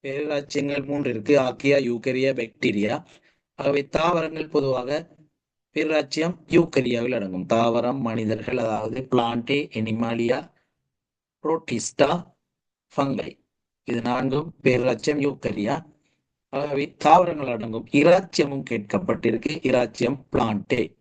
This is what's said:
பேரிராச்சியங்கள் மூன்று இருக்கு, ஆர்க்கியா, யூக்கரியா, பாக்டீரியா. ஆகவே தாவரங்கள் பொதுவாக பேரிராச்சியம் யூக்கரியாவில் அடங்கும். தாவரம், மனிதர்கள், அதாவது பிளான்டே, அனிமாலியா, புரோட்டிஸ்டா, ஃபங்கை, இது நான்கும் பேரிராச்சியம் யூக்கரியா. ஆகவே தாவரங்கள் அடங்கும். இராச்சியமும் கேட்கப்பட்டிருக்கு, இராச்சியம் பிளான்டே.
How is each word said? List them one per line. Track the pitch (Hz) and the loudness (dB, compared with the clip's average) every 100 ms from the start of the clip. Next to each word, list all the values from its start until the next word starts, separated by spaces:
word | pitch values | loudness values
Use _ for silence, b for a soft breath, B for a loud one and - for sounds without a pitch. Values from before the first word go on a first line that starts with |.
பேரிராச்சியங்கள் | 139 139 151 147 143 143 143 143 135 | -8 -6 -4 -4 -4 -4 -2 -4 -4
மூன்று | 143 139 | -4 -2
இருக்கு, | 113 107 143 | -4 2 4
ஆர்க்கியா, | 127 117 139 143 120 | 2 0 2 2 2
யூக்கரியா, | 120 131 127 135 131 | -2 -2 0 0 0
பாக்டீரியா. | 113 _ 123 104 104 143 - b b b _ - | -6 _ 0 2 0 -2 -6 b b b _ -4
ஆகவே | 143 143 139 | 0 0 0
தாவரங்கள் | - 165 170 160 160 156 | 0 2 2 -2 -6 -2
பொதுவாக | 151 139 127 123 147 170 - 156 _ _ _ _ 156 | 0 2 -2 -2 -4 -6 -20 -20 _ _ _ _ -4
பேரிராச்சியம் | 156 156 143 - 165 180 - 175 | 0 0 0 -2 -2 -4 2 4
யூக்கரியாவில் | 165 - 127 120 120 123 | 4 0 0 0 0 -2
அடங்கும். | 98 92 92 | -4 -6 0
தாவரம், | 113 117 117 120 135 117 | 2 4 2 0 -2 -2
மனிதர்கள், | 113 110 110 - - | -2 -2 -2 -2 -2
அதாவது | 113 110 110 123 127 | -2 -2 -4 -6 0
பிளான்டே, | 127 117 120 117 143 147 113 | 0 2 -2 0 -2 -2 -4
அனிமாலியா, | 110 110 117 117 117 127 160 _ _ _ _ _ _ _ _ _ | -2 -2 -2 0 0 0 -4 _ _ _ _ _ _ _ _ _
புரோட்டிஸ்டா, | 156 160 - 117 - - 139 175 - _ _ _ _ _ _ | -4 -4 -2 -6 -4 0 0 0 -6 _ _ _ _ _ _
ஃபங்கை, | - 139 117 - - _ _ _ _ - | -4 -2 -4 -8 -14 _ _ _ _ -6
இது | 120 123 | -4 -2
நான்கும் | 123 135 139 165 - | -2 0 -2 -4 -2
பேரிராச்சியம் | - 123 123 117 - 147 143 | 2 2 0 -2 -2 0 -2
யூக்கரியா. | 139 120 101 104 147 - _ _ _ _ _ _ | -4 -6 -4 -4 -4 -8 _ _ _ _ _ _
ஆகவே | 139 147 139 - - | -6 -4 -4 -6 0
தாவரங்கள் | 151 170 175 156 127 | 6 6 6 -2 -4
அடங்கும். | 117 113 110 113 143 | -4 -4 -8 0 4
இராச்சியமும் | 151 180 185 - 147 139 120 | 6 6 4 0 0 0 -4
கேட்கப்பட்டிருக்கு, | 113 101 101 90 113 113 113 - - 131 | -6 -2 -4 -2 0 0 0 -2 -2 0
இராச்சியம் | 127 123 - 117 139 - | 2 0 -2 -2 -2 -4
பிளான்டே. | 123 117 104 - 123 101 _ | -2 0 -2 -2 -2 -2 _